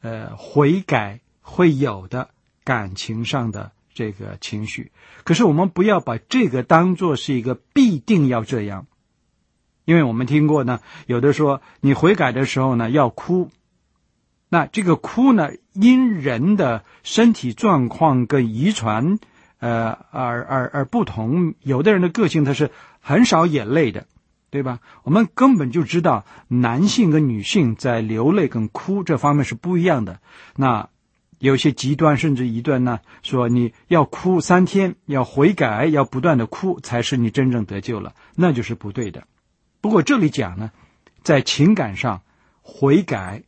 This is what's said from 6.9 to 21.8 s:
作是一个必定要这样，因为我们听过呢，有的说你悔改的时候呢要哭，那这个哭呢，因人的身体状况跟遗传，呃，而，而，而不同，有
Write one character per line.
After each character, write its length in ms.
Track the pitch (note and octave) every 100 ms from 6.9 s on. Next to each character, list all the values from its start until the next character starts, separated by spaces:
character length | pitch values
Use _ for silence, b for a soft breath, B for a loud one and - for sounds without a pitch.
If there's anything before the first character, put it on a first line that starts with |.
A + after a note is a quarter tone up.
| F3
作 200 | F3+ C3+
是 200 | - C3
一 60 |
个 120 | A#2 B2
必 440 | _ - B3+ E3
定 280 | - G3+ C#3
要 160 | A#2+
这 200 | G#2+ B2+
样， 240 | G#2 G2 - _ _ _ _ _ _ _ _ _ -
因 100 | E3
为 80 |
我 80 | C#3
们 140 | A2+ B2
听 220 | D3 D3
过 160 | D3+
呢， 180 | B2 A#2+ B B B
有 160 | B2
的 100 | C#3
说 300 | C#3+ D3+ C3+ b b
你 140 | C#3
悔 220 | C#3 E3 G3+
改 160 | C#3
的 140 | A#2+ C3+
时 140 | -
候 160 | C3 A#2+
呢 140 | A2+
要 200 | C#3+ B2+
哭， 420 | - - F3+ F3 _ _ _ _ _ _ _ _ _ _
那 160 | E3+ C#3+
这 160 | -
个 140 | F#3 D#3+
哭 360 | - - C4+
呢， 200 | A3+ D3 - _
因 400 | G3 A3+ B3+ B3+ G3
人 400 | C#3 A#2 D#3 G#3
的 280 | C#3+ A2 b b
身 300 | - - A#3
体 200 | A3 B2+
状 340 | A2 A3 E3 B2
况 380 | - D#3+ B2+ A#2+
跟 300 | C#3+ A#2 A2
遗 160 | E3
传， 480 | G#3 A2+ G#2+ C#3+ G#3 b b b b
呃， 320 | A#2+ A#2 A2+ - _
而， 320 | B2+ B2+ A#2+
而， 280 | A#2+ C3+ B2
而 120 | C#3+ C3+
不 200 | A#3+ F#3+
同， 480 | - A2+ D#3 F3 -
有 220 | C3+ C3